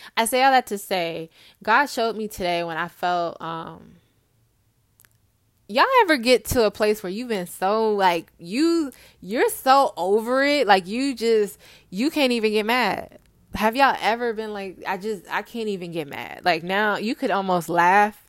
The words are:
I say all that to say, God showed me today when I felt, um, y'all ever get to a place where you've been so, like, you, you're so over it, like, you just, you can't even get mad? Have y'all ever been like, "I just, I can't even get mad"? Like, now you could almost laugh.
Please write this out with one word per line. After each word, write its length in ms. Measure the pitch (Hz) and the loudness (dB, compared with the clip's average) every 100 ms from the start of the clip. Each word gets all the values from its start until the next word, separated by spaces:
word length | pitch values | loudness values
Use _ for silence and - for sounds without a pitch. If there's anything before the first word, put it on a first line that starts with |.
| - - | -6 -4
I 100 | 226 | -2
say 180 | 254 | 2
all 80 | 269 | 4
that 160 | 262 247 | 4 2
to 100 | 202 | -6
say, 520 | - 190 170 165 165 _ - _ | -4 -4 -4 -6 -12 _ -20 _
God 240 | - 233 285 | 0 2 2
showed 280 | - 226 214 | -2 -4 -4
me 120 | 214 | -8
today 360 | - 180 170 | -6 -4 -2
when 140 | 170 160 | -4 -6
I 100 | 170 | -6
felt, 540 | - 180 180 170 - | -4 -2 -2 -4 -6
um, 540 | 160 165 165 165 - 170 _ _ _ _ _ _ _ _ _ _ _ _ _ _ _ _ - | -10 -10 -12 -16 -20 -20 _ _ _ _ _ _ _ _ _ _ _ _ _ _ _ _ -6
y'all 180 | 220 427 523 | 0 2 4
ever 160 | 403 294 | 4 2
get 280 | 226 247 - | 4 2 2
to 200 | 254 214 | 2 2
a 60 | |
place 300 | - 214 214 | 2 0 0
where 100 | 185 | -4
you've 180 | 196 247 | -8 -6
been 180 | 208 175 | -6 -6
so, 460 | - 190 220 220 | -4 0 2 2
like, 380 | 208 190 175 - _ | 2 2 2 -4 _
you, 540 | 170 220 330 339 285 - - _ | -8 0 0 0 -2 -8 -20 _
you're 280 | 175 233 440 | -6 0 0
so 440 | - 262 269 269 - | 0 4 6 4 0
over 460 | 175 208 226 262 | 0 2 2 2
it, 240 | 285 294 208 | 2 2 4
like, 200 | 196 175 | 4 2
you 280 | 226 277 240 | -4 -4 -2
just, 420 | 226 226 202 - - - _ | 0 2 0 -4 -20 -20 _
you 220 | 185 269 | -4 -2
can't 200 | 302 262 | 0 0
even 200 | 240 214 | 2 0
get 140 | 208 214 | 0 0
mad? 540 | 247 220 - - - _ _ _ 180 | 0 0 -2 -8 -18 _ _ _ -2
Have 200 | 214 233 | -2 2
y'all 200 | 269 - | 2 2
ever 320 | 185 233 240 | 0 0 -2
been 180 | 214 214 | -4 -8
like, 300 | 208 196 - - | -10 -10 -10 -8
"I 120 | 185 | -6
just, 260 | 208 202 160 | -6 -8 -6
I 100 | 170 | -8
can't 280 | 208 233 214 | -8 -8 -6
even 240 | 196 175 | -6 -6
get 160 | 165 143 | -8 -8
mad"? 320 | 139 120 - | -10 -12 -4
Like, 180 | - 160 | -2 -2
now 360 | 170 196 214 190 | -2 -2 0 0
you 180 | 208 285 | -4 -4
could 160 | 247 | -2
almost 380 | 190 196 180 165 | -2 0 -2 0
laugh. 520 | 170 175 196 208 - | 2 4 6 4 -2